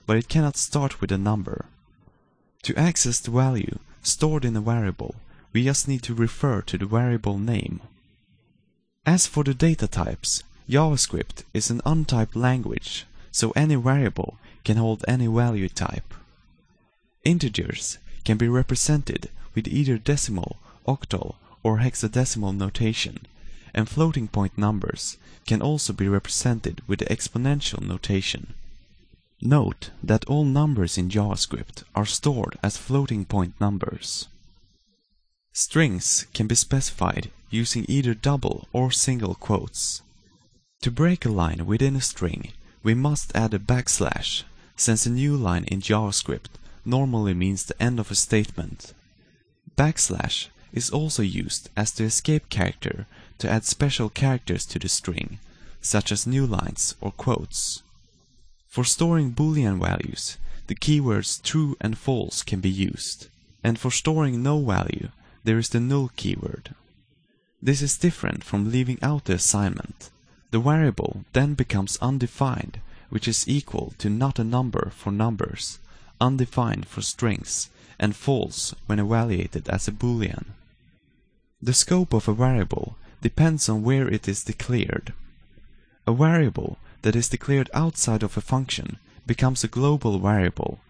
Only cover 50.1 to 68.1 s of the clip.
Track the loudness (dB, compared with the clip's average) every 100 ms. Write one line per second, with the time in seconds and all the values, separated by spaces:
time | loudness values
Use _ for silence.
50.1 | -2 -2 -4 -8 _ -8 -6 -2 -2 -2
51.1 | 0 0 -2 -4 -6 -8 -4 -4 0 0
52.1 | 0 2 0 0 0 0 0 -6 -6 -8
53.1 | -16 -20 -6 0 0 0 0 0 2 -4
54.1 | 0 0 0 -2 -4 -4 -6 -4 -4 -4
55.1 | -6 -6 -10 -18 -20 -20 -10 0 0 0
56.1 | -2 0 0 0 0 -4 -4 -6 -4 -8
57.1 | -4 -2 -2 -2 -6 -6 -8 _ -20 _
58.1 | _ _ _ -20 _ _ -2 0 2 4
59.1 | 4 2 2 2 4 2 2 0 -2 -4
60.1 | -6 -8 -6 -6 -6 -6 -4 2 2 4
61.1 | 0 -2 -4 -2 0 -2 -2 -4 -4 -2
62.1 | -2 -2 -6 -4 -2 0 0 -2 -2 -10
63.1 | -10 -16 _ _ _ -2 0 -2 0 0
64.1 | 2 2 0 0 2 2 0 0 -4 -8
65.1 | -12 -20 0 4 4 4 2 2 2 0
66.1 | -4 -4 -2 -4 -8 -14 -20 _ _ _
67.1 | _ _ _ _ _ 0 2 0 2 0